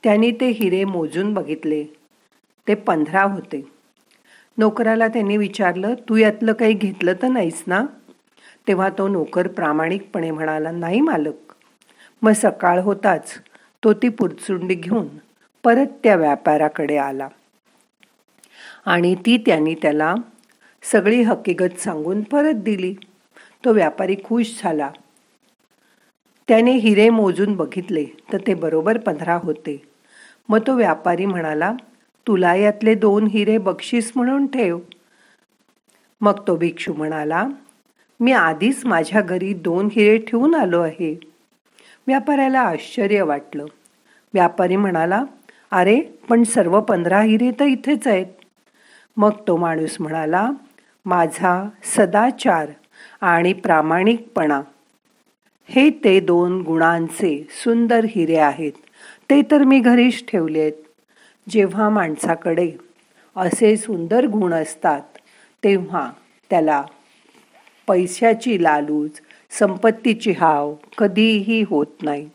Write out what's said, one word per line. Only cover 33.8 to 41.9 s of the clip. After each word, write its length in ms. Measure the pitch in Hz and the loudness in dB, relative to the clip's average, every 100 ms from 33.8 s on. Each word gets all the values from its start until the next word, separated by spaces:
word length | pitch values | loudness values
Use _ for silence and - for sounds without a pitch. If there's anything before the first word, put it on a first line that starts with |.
| - 240 226 - | -4 -4 -2 -2
म्हणून 320 | 247 269 277 | -2 0 -2
ठेव." 320 | 269 202 170 175 - _ _ _ _ _ _ _ _ _ _ _ _ | -2 -2 -2 -10 -20 _ _ _ _ _ _ _ _ _ _ _ _
मग 260 | 208 202 202 | 0 0 -2
तो 80 | 165 | -2
भिक्षू 380 | 170 170 - | -2 -4 -8
म्हणाला, 540 | 151 156 156 151 165 233 277 _ _ _ _ _ _ | -6 -6 -6 -4 -2 -4 -8 _ _ _ _ _ _
"मी 120 | 240 | 2
आधीच 540 | 254 165 156 208 269 247 | 4 2 2 -2 -2 0
माझ्या 360 | 175 160 202 | 0 0 0
घरी 320 | 196 185 190 | 0 -4 -4
दोन 360 | 190 170 170 202 | -6 -2 -2 -2
हिरे 260 | 220 208 220 | 2 4 4
ठेवून 380 | 220 233 277 330 | 0 0 2 2
आलो 260 | 202 170 | 2 0
आहे." 380 | 165 160 170 165 - _ _ _ _ _ _ | -2 -4 -8 -8 -14 _ _ _ _ _ _